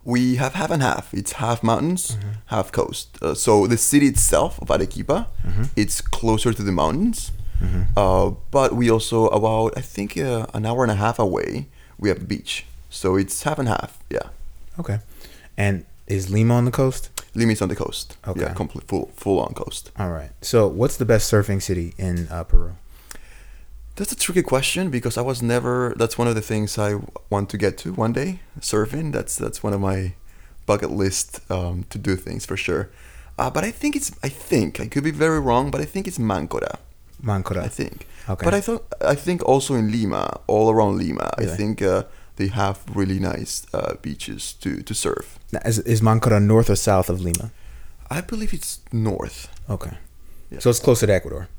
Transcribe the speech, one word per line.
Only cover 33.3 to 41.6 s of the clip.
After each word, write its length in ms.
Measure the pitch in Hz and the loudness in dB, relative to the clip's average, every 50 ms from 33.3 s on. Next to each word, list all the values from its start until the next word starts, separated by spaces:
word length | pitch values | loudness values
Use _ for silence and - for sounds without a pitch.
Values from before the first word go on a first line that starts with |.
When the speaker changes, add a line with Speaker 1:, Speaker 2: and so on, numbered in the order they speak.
| - - | -6 -4
Speaker 1:
Uh, 120 | 127 127 | -4 -2
but 140 | 131 - 180 | -2 -2 -4
I 60 | 220 | -4
think 240 | 233 - - 294 294 | -6 -2 -2 -2 -2
it's, 160 | 285 - - - - | -2 -4 -6 -8 -6
I 80 | - 139 | -6 -6
think, 500 | 135 - - - 175 135 98 76 - - | -6 -8 -2 0 2 2 2 2 -2 -6
I 60 | 123 | -8
could 180 | 113 - 139 139 | -4 -4 -2 -2
be 60 | 160 | -2
very 300 | 151 147 156 160 160 156 | 0 2 2 2 2 2
wrong, 300 | 139 127 117 123 135 143 | 2 4 2 2 2 0
but 100 | 127 135 | -2 -4
I 20 | 147 | -6
think 220 | 147 - 190 196 196 | -4 -6 -6 -6 -6
it's 80 | 175 | -4
Mancora. 600 | - 117 110 98 90 73 - - 58 - - - - - - - - - - - - | -2 0 0 0 0 -2 -4 -4 -4 -4 -4 -8 -10 -14 -20 -20 -20 -20 -20 -18 -8
Speaker 2:
Mancora. 400 | - 113 104 95 92 - 95 90 | -4 -2 -2 -2 -2 -2 -4 -4
Speaker 1:
I 60 | 85 - | -4 -4
think. 380 | - - - - - - - - - - - - | -4 -6 -6 -6 -8 -14 -16 -16 -18 -14 -6 -6
Speaker 2:
Okay. 160 | 98 - 85 | -6 0 2
Speaker 1:
But 100 | - 202 | 2 2
I 60 | 202 | 2
thought, 240 | 196 - 233 - - - - - | 0 -2 -4 -4 -6 -10 -6 0
I 140 | - - 143 | 2 2 2
think 300 | 143 - 180 180 170 - | 2 0 -2 -2 -2 2
also 300 | - 127 139 131 - 139 | 4 4 4 4 2 0
in 180 | 120 110 107 | 2 2 2
Lima, 480 | 107 117 110 98 57 50 50 50 - - - | 2 0 0 0 0 -2 -2 -4 -6 -6 -2
all 240 | - - 107 110 110 | 2 4 4 6 6
around 260 | 110 110 110 101 98 | 6 6 4 4 2
Lima, 340 | 92 92 82 67 - 50 50 - | 0 -2 -2 -2 -2 -4 -4 -2
I 60 | - | -2
Speaker 2:
Really? 140 | 110 92 82 | -2 -4 -2
Speaker 1:
think, 260 | 95 | -2